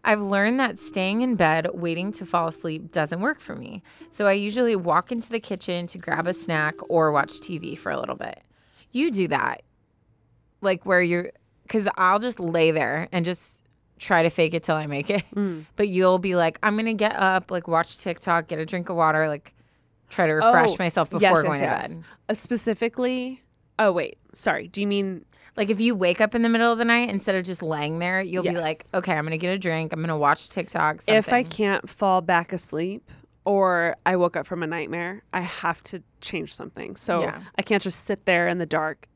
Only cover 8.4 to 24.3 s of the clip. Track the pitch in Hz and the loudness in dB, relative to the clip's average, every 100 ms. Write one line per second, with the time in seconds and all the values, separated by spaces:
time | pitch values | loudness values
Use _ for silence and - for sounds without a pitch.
8.4 | _ _ _ _ _ 240 320 202 175 143 | _ _ _ _ _ -2 0 0 0 0
9.4 | - - _ _ _ _ _ _ _ _ | -2 -4 _ _ _ _ _ _ _ _
10.4 | _ _ 196 185 - 180 175 175 180 _ | _ _ 0 0 2 4 4 0 -2 _
11.4 | _ _ - 220 196 - 185 208 247 226 | _ _ -2 0 0 2 4 4 0 -4
12.4 | 175 170 160 156 120 147 180 180 170 - | -2 4 4 4 0 -2 -2 -2 -2 -4
13.4 | - - _ _ _ _ - 175 165 165 | -8 -18 _ _ _ _ 2 4 4 4
14.4 | 160 165 - 156 151 143 147 202 - 202 | 2 2 0 -2 -2 -6 -2 -2 -2 -4
15.4 | 196 160 156 - 208 185 185 185 190 180 | -2 -4 -10 -2 0 4 4 4 2 2
16.4 | 165 - 214 208 226 214 214 - 190 185 | 2 2 0 0 -2 0 0 2 2 2
17.4 | 185 180 170 165 170 - 190 165 - 170 | -2 -6 0 0 0 -6 -8 -6 0 0
18.4 | 160 160 156 170 175 170 160 156 156 147 | 0 -8 -4 -6 -4 2 2 4 0 -2
19.4 | - _ _ _ _ _ _ - 165 156 | -10 _ _ _ _ _ _ 0 2 4
20.4 | - 180 214 165 175 180 160 175 196 170 | 6 6 4 2 0 0 -2 2 4 6
21.4 | 147 143 143 - - 165 160 - - 214 | 4 0 -2 -2 -4 -8 -16 -16 -6 -6
22.4 | - 240 - 208 233 - 254 254 254 262 | -2 0 0 0 -2 0 -2 -2 -6 -12
23.4 | _ _ _ - 190 175 147 - _ | _ _ _ 2 2 2 -4 -10 _